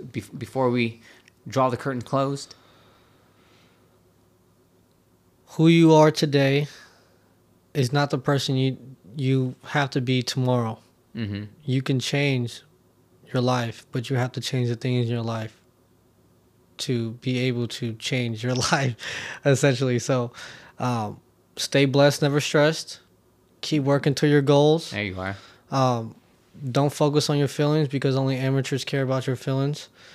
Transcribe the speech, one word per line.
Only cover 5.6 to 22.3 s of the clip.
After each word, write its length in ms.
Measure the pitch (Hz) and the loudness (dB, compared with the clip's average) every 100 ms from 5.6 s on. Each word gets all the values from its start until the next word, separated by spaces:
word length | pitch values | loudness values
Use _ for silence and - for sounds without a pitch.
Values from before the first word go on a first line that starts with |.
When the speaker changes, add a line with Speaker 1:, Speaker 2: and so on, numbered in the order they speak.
| 160 | 6
Speaker 2:
you 240 | 170 160 | 8 8
are 160 | 156 156 | 8 8
today 560 | 151 151 139 135 139 147 - - _ _ _ _ _ _ _ _ | 4 0 2 2 2 -2 -10 -20 _ _ _ _ _ _ _ _
is 180 | 147 120 | -2 0
not 180 | 143 143 | 0 0
the 80 | 139 | -2
person 380 | 139 139 - 131 | 0 0 0 0
you, 200 | 131 131 123 135 - 135 | 0 -2 -12 -20 -16 -4
you 380 | 131 131 127 127 - | 0 0 0 -6 -4
have 240 | 151 135 | -2 0
to 100 | 143 | -2
be 220 | 123 127 | 0 0
tomorrow. 560 | 120 131 127 123 113 104 _ _ _ 113 | 0 -2 0 0 -2 -6 _ _ _ -8
Speaker 1:
Mm-hmm. 280 | 107 101 104 - | -6 -6 -10 -10
Speaker 2:
You 180 | 139 131 | -4 -2
can 180 | 135 135 | 0 -2
change 600 | - 143 143 127 120 - - _ _ _ _ _ - | -2 0 0 0 -4 -10 -20 _ _ _ _ _ -6
your 100 | 127 | -2
life, 440 | 123 127 117 - - | 0 0 -2 -8 -10
but 160 | 135 117 | -8 -4
you 60 | 131 | -4
have 160 | 127 | -4
to 80 | 127 | -6
change 280 | - 131 120 | -6 -4 -2
the 80 | 120 | -4
things 300 | 127 123 117 | -2 -2 -2
in 60 | |
your 100 | 120 | -4
life 380 | 117 113 110 - _ _ _ _ _ _ _ _ _ _ _ - | -6 -8 -10 -14 _ _ _ _ _ _ _ _ _ _ _ -10
to 340 | - 120 113 | -4 -4 -4
be 260 | 120 131 127 | -6 -4 -2
able 260 | 127 120 117 | -2 -2 -4
to 260 | - 120 | -6 -8
change 480 | 110 - 131 120 110 | -8 -4 -2 -2 -4
your 100 | 123 | -2
<laughs> 180 | 127 - | -2 0
life, 240 | 156 131 113 - - - - | 0 0 -4 -10 -10 -12 -2
essentially. 540 | 143 135 143 123 131 120 | 2 4 4 2 0 0
So, 340 | - 127 120 - - - - - | 0 -2 -2 -8 -18 -20 -20 -6
um, 420 | 123 117 107 147 _ _ _ - | -4 -4 -6 -10 _ _ _ -10
stay 280 | - 139 139 | -2 2 4
blessed, 360 | 139 143 - | 4 4 4
never 180 | 147 | 0